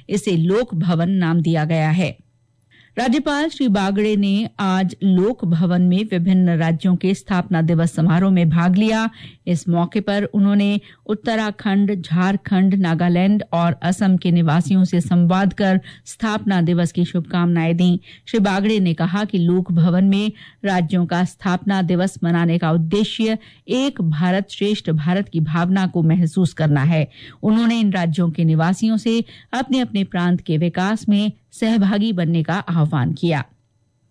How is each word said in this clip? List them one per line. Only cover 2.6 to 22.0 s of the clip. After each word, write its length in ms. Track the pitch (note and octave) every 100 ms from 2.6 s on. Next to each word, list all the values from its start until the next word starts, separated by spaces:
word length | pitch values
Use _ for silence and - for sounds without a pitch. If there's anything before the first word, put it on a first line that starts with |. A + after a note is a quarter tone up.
| _ _ _ -
राज्यपाल 520 | B3 C#4+ D4+ C#4+ D#4+
श्री 180 | - C4
बागड़े 460 | G3 G3 G3+ G#3+ G#3
ने 320 | G3 G3+ A3+ -
आज 340 | G3 F#3 F#3 -
लोक 420 | G3 F3+ G3+ B3+
भवन 380 | E3+ E3 F3+ F3+
में 160 | F3+ F3+
विभिन्न 520 | A3 F3+ F3 F#3 F3+ E3
राज्यों 360 | E3 E3 F#3+ F3
के 160 | F#3
स्थापना 460 | F#3+ - F#3 F3+ E3
दिवस 300 | E3 E3+ E3
समारोह 360 | - E3 E3+ F#3+
में 180 | F#3 E3
भाग 260 | E3 F3 F#3
लिया। 320 | A3 A3 A3+ - - - -
इस 220 | F3 -
मौके 320 | E3+ E3+ G#3+
पर 240 | G3+ G3+
उन्होंने 560 | G3+ G#3 G3 G3+ G3+ G#3 - - -
उत्तराखंड, 880 | G#3+ A#3 A3 G#3+ G3+ G#3+ G3 G3+ G3
झारखंड, 800 | D#3+ E3 F#3 G3 - F#3+ F#3+ G3
नागालैंड 680 | F3 E3 F3 F3 G3 G#3 -
और 260 | E3+ E3+ D#3+
असम 340 | D3+ F#3+ F#3+ F3+
के 140 | F3+
निवासियों 540 | E3+ E3 D#3+ - F#3+
से 160 | F#3 F3
संवाद 520 | - F3 E3+ F#3 G3
कर 280 | - G3 F#3 - - -
स्थापना 540 | - A3+ G#3+ G#3 F#3
दिवस 300 | E3 F3 E3+
की 120 | -
शुभकामनाएं 720 | F3 F3 D#3+ F3+ E3+ E3+ E3 E3+
दी। 240 | F3+ F3 - - -
श्री 140 | A3+
बागड़े 400 | G3+ F#3+ G#3 G#3+
ने 140 | F#3
कहा 300 | D#3 E3+ G3+
कि 140 | G#3+ F#3+
लोक 340 | E3+ F#3 F#3
भवन 320 | E3+ E3+ F3
में 280 | G3 G3 G#3+ G#3+ - _
राज्यों 420 | G3 F#3 D#3+ F3+ E3+
का 180 | F3 F3+
स्थापना 540 | - G3 F3+ G3 F#3+
दिवस 340 | F3 F3